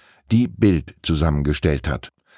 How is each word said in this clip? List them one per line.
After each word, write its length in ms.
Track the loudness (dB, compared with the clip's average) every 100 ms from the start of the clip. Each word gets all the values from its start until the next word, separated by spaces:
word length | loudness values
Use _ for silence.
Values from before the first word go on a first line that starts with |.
| _ _ _
die 200 | 0 0
Bild 440 | 2 2 2 -2 -8
zusammengestellt 840 | -4 0 0 0 -2 0 -2 -2 -4
hat. 220 | -8 -10 _ _